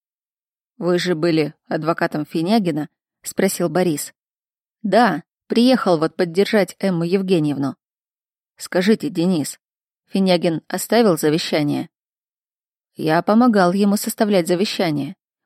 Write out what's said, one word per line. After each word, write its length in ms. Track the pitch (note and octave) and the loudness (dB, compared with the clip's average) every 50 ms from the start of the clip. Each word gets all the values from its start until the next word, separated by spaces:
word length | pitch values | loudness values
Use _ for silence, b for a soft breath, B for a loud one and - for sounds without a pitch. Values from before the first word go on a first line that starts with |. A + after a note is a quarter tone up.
| _ _ _ _ _ _ _ _ _ _ _ _ _ _ _ _ | _ _ _ _ _ _ _ _ _ _ _ _ _ _ _ _
"Вы 180 | F#3+ F3 F3 | -2 -2 -2
же 160 | F3 E3+ F3+ F3+ | 0 0 -2 -2
были 400 | D#3 D#3+ F3 D#3+ D#3 D3 D3+ - _ _ | 0 0 0 0 0 -2 -2 -6 _ _
адвокатом 580 | _ - D#3+ D3+ D#3 E3+ - F3 E3 - D4+ - | _ -6 -2 -2 -2 -2 -2 -4 -4 -4 -6 -8
Финягина?" 640 | - - E3+ D#3+ F3+ A3 A#3 F#3+ F3 D3 D3+ D3 - _ _ _ _ _ _ | -4 -4 -4 0 2 0 2 0 0 -4 -4 -6 -8 _ _ _ _ _ _
спросил 480 | _ - - - F#3+ G3 - - F3 E3 | _ -8 -2 -2 -2 -2 0 -2 -4 -2
Борис. 420 | D#3 F3 F#3 F3 D3+ C#3+ - - _ _ _ _ _ _ _ _ _ _ _ _ _ _ | 0 0 0 0 -2 -4 -8 -12 _ _ _ _ _ _ _ _ _ _ _ _ _ _
"Да, 400 | - G3+ F3+ A3+ B3 G3+ E3 F#3+ - _ _ _ _ | -4 0 2 4 4 2 0 -4 -8 _ _ _ _
приехал 540 | _ G#3 A3 A#3+ B3+ C4 - - G3+ F3 D3+ | _ 4 4 6 6 4 2 2 2 2 2
вот 160 | D#3+ D#3+ - | 0 -2 -2
поддержать 600 | - F#3 F3 D#3+ F#3 G3+ - - G#3 F3+ - - _ | -4 -4 -2 0 0 0 2 2 0 0 0 -4 _
Эмму 240 | - G3 F3+ E3 E3+ | -2 -2 0 0 0
Евгеньевну". 720 | E3+ F#3 G3 F#3+ F#3 G3 E3 D3+ D3 C#3+ C3+ C#3 C3+ - _ _ _ _ _ _ _ _ _ _ _ _ _ _ _ _ | 0 0 -2 2 2 2 2 2 0 -2 -2 -4 -6 -6 _ _ _ _ _ _ _ _ _ _ _ _ _ _ _ _
"Скажите, 560 | _ - - - F3+ F3+ G#3+ A3+ - - D3 | _ -16 -4 -4 -2 2 2 0 0 -2 -6
Денис, 480 | F3+ D#3+ E3 F#3 F#3 D#3 C3+ - - _ _ _ _ _ _ _ _ _ _ | -4 -2 0 0 0 -2 -2 -6 -10 _ _ _ _ _ _ _ _ _ _
Финягин 560 | _ - G3 F#3+ F#3+ F3+ E3+ D#3+ F3 D#3+ D#3 - | _ -4 -2 2 2 2 2 0 -2 -2 -4 -6
оставил 480 | _ - F#3 - - G#3+ A3+ A#3 G3+ E3 | _ -8 -8 -4 0 2 2 4 4 2
завещание?" 760 | D#3 - D3+ D3 F3 - - - D#3+ D3 D3 C#3 C3 D3+ - _ _ _ _ _ _ _ _ _ _ _ _ _ _ _ _ _ _ _ _ _ | 2 2 0 0 0 -2 -2 -2 -2 0 -2 -2 -4 -6 -10 _ _ _ _ _ _ _ _ _ _ _ _ _ _ _ _ _ _ _ _ _
"Я 260 | - D3+ D#3 D#3 E3+ | -6 -2 0 0 0
помогал 500 | E3+ - G#3 A3+ B3 B3+ G#3+ G3+ F3+ F3 F3+ | 0 2 2 4 4 4 4 4 2 2 2
ему 240 | G3 G#3 G3+ G3 | 2 0 0 0
составлять 500 | G#3+ - A3+ - - A3+ G#3 G#3 F#3 E3 | 0 -4 -8 -4 -2 -2 0 2 0 0
завещание. 680 | F3 F3+ E3+ G#3+ - - - G3 E3 D3 C#3+ C#3 C#3+ F#3+ _ _ _ _ _ _ | 0 -2 -2 -2 -4 -2 -4 -2 -2 -2 -4 -6 -8 -10 _ _ _ _ _ _